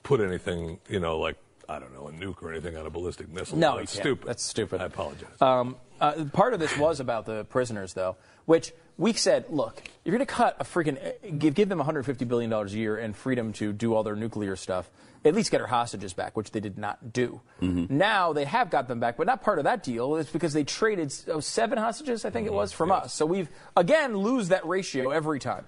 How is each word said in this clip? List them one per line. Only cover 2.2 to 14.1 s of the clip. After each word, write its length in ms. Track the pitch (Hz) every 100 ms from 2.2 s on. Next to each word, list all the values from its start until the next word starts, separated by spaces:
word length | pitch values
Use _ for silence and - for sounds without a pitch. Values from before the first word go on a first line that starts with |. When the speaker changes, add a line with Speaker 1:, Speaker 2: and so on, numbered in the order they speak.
| 98 87
Speaker 1:
or 80 | 85
anything 240 | 82 85 80
on 100 | 78
a 40 |
ballistic 400 | 80 87 - 82
missile. 280 | 85 90 156
Speaker 2:
No, 200 | 160 120
Speaker 1:
That's 160 | 104 98
Speaker 2:
you 20 |
can't. 40 | 147
Speaker 1:
stupid. 220 | 120 120
Speaker 2:
That's 160 | 117
stupid. 380 | - - 107 92
Speaker 1:
I 40 | 90
apologize. 560 | - 80 73 - -
Speaker 2:
Um, 360 | 131 127 123 131 - -
uh, 240 | 151 151 147
part 200 | - 226
of 60 | 220
this 180 | 151 139
was 220 | 151 147
about 260 | 123 113 107
the 200 | 110 104
prisoners, 480 | 131 123 107 95
though, 240 | - 92 92 _ - -
which 280 | 165 - - - -
we 160 | 190
said, 320 | - 190 147 -
look, 300 | 156 113 - -
if 60 | -
you're 80 | -
gonna 120 | 226 262
cut 320 | - 220 -
a 60 | 190
freaking, 320 | 180 156 135 92
uh, 60 | - 208 151
give, 180 | 151 143
give 140 | 196
them 100 | 180
a 40 |
hundred 200 | 139 156 127
fifty 200 | 120 120
billion 240 | 120 117
dollars 240 | 107 101
a 40 | 104
year 200 | 110 107
and 180 | 113 101
freedom 380 | 135 123 110
to 180 | 104 107
do 220 | 104 117
all 100 | 110
their 120 | 107